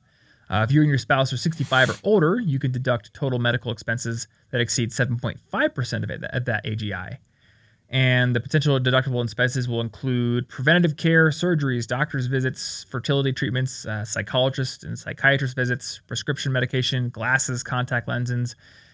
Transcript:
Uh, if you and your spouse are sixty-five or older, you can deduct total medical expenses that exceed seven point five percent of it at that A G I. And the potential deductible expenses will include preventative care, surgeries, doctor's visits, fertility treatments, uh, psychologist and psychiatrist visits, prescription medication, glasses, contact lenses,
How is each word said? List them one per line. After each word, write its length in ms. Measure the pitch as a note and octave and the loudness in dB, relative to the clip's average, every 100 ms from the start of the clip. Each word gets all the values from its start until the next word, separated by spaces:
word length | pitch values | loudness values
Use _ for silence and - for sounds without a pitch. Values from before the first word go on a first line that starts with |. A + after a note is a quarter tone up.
| _ _ _ _ _ | _ _ _ _ _
Uh, 160 | G2+ A2 | 0 4
if 40 | |
you 60 | C#3+ | 4
and 80 | D3+ | 6
your 80 | C3+ | 2
spouse 340 | - C#3 C3+ | 2 2 2
are 40 | B2+ | 0
sixty-five 500 | F3 D#3+ C3+ C3 B2+ | -2 -2 0 4 4
or 60 | - | 2
older, 380 | F#3 G#3 D#3 A3+ | 4 4 6 2
you 180 | G#3+ C3+ | 0 0
can 140 | C3+ | 0
deduct 420 | B2 B2+ A#2+ - | -2 0 -2 -2
total 240 | - C#3 B2 | -6 -2 0
medical 320 | A#2+ A#2+ - | 0 0 -2
expenses 560 | A2 - A#2 A#2 A#2 - _ _ | -6 -4 -4 -2 -6 -8 _ _
that 100 | B2+ | -2
exceed 320 | A#2+ - A#2 | 0 0 -2
seven 260 | - B2+ A#2+ | 0 -2 0
point 200 | B2 - | -4 -8
five 340 | _ G3+ D4+ | _ 0 0
percent 280 | - B2 G#2+ | 0 -4 -4
of 60 | G#2+ | -4
it 120 | - - | -6 -6
at 140 | C3 B2 | -4 -2
that 200 | G#2+ G#2+ | -4 -4
A 80 | |
G 180 | A2 G#2 | -6 -4
I. 280 | F#2 G2+ - _ _ _ _ _ _ _ | -6 -10 -14 _ _ _ _ _ _ _
And 440 | C3 C3 B2+ B2 A#2+ | 2 4 4 4 0
the 40 | |
potential 380 | - D#3 D3 C3+ | 2 2 4 2
deductible 420 | B2+ C3 C3 B2 | 4 2 2 -2
expenses 420 | A#2+ - B2 C3 B2 | -2 0 0 2 -2
will 120 | A#2 | -2
include 680 | A#2 - C3 B2 A#2+ A#2+ B2 | -4 -4 -2 0 2 0 -2
preventative 480 | - C3 E3+ E3+ D3+ | -2 4 6 4 2
care, 340 | E3 E3 D#3+ | 2 6 4
surgeries, 580 | D3 F3 E3 C#3 B2 A#2 | 4 0 2 2 -2 -2
doctor's 380 | B2 D3+ C#3 B2 | -2 -2 -2 -2
visits, 600 | C3 B2+ C3+ - - - | 0 -2 -2 -6 -8 -8
fertility 440 | B2 A2+ C#3 C3+ | -8 0 0 0
treatments, 520 | B2+ C#3+ B2+ B2+ - | 0 -2 -2 -2 -4
uh, 200 | - G#2+ | -6 -6
psychologist 800 | G#2 - G#2 C3+ C3 C3 B2+ - | -4 -4 -2 0 0 0 -6 -6
and 120 | - A#2 | -10 -10
psychiatrist 600 | - - C#3 C#3 C3+ B2+ | -10 0 2 2 0 -2
visits, 440 | B2 B2 - - _ | -2 -2 -4 -10 _
prescription 460 | A#2 - C3+ C3+ | -8 -6 -4 -2
medication, 580 | C3 B2 B2+ B2 C3 B2 | 0 0 -2 -2 -2 -4
glasses, 540 | A#2+ A2+ C3 - B2 | -4 0 0 0 -4
contact 420 | - B2+ B2 B2 A#2 | -4 -4 -2 -4 -2
lenses, 480 | B2 B2 B2 A#2+ - - - - | -4 -2 -2 -4 -6 -20 -20 -20